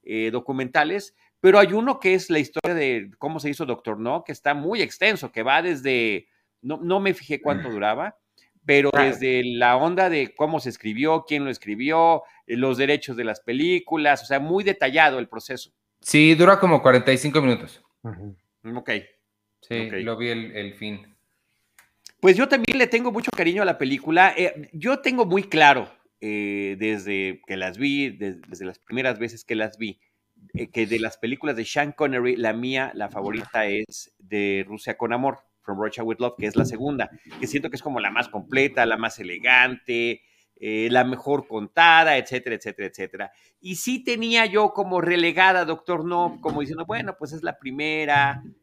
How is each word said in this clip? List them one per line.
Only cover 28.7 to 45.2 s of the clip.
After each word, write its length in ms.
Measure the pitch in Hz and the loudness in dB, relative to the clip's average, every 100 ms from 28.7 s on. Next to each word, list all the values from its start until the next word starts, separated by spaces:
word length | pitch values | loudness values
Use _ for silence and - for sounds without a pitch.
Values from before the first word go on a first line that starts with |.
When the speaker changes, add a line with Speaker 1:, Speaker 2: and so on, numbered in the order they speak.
| 92 | -14
Speaker 1:
primeras 400 | _ 110 131 107 | _ -4 -4 -4
veces 260 | 113 113 - | -8 -10 -8
que 100 | 110 | -6
las 220 | 107 107 | -6 -6
vi, 220 | 110 95 _ _ _ _ _ | -12 -12 _ _ _ _ _
eh, 140 | - 120 | -10 -8
que 180 | 117 107 | -4 -2
de 140 | 113 | -2
las 180 | 110 - | -4 -6
películas 380 | 113 135 151 117 | -8 -6 -6 -6
de 80 | 110 | -4
Sean 280 | 147 147 | -4 -4
Connery, 420 | - 143 127 123 123 | -2 -2 0 -2 0
la 160 | 117 | -2
mía, 380 | 110 123 131 131 | -2 -4 -4 -6
la 160 | - 101 | -8 -10
favorita 560 | 104 98 113 101 113 107 | -8 -8 -8 -6 -2 -2
es 460 | 101 110 - - _ | -2 -6 -14 -20 _
de 460 | 95 104 101 98 98 | _ -4 -2 -2 -4
Rusia 300 | 107 - 107 | -10 -10 -6
con 160 | 117 | -4
Amor, 260 | 120 135 117 _ _ | -2 -2 -6 _ _
From 160 | - 98 | -12 -6
Russia 240 | 107 123 | -6 -6
with 140 | 113 113 | -8 -4
Love, 160 | 123 - | -6 -4
que 80 | 107 | -4
es 80 | 113 | -2
la 100 | 127 | -2
segunda, 440 | 113 139 139 110 - - - | -4 -6 -6 -8 -10 -20 -12
que 60 | 127 | -6
siento 240 | 143 - | -6 -6
que 60 | 135 | -10
es 80 | |
como 160 | 151 127 | -8 -6
la 100 | 101 | -4
más 180 | 110 120 | -4 -4
completa, 580 | 104 - 131 135 135 117 | -8 -4 0 0 2 0
la 100 | 110 | 0
más 220 | 113 - | -4 -8
elegante, 1040 | 92 87 123 127 127 123 - 117 117 110 _ _ _ _ | -12 -4 4 4 4 -2 -6 -2 -2 -6 _ _ _ _
eh, 280 | 104 110 117 | -6 -2 2
la 120 | 123 | 4
mejor 440 | 127 127 - 143 - | 2 -2 -2 -4 -4
contada, 720 | 110 104 - 170 165 160 139 | -10 -6 4 6 8 6 2
etcétera, 380 | 127 127 123 110 | 0 -8 -6 -8
etcétera, 320 | 110 101 95 | -8 -10 -12
etcétera. 440 | - 95 95 98 _ _ _ | -10 -12 -10 -14 _ _ _
Y 140 | 185 175 | -12 -8
sí 280 | - 254 | -6 -6
tenía 420 | 254 233 226 233 226 | -4 -4 0 0 2
yo 240 | 202 208 | 2 2
como 260 | 208 190 180 | 0 -2 -2
relegada 640 | 170 175 | 0 2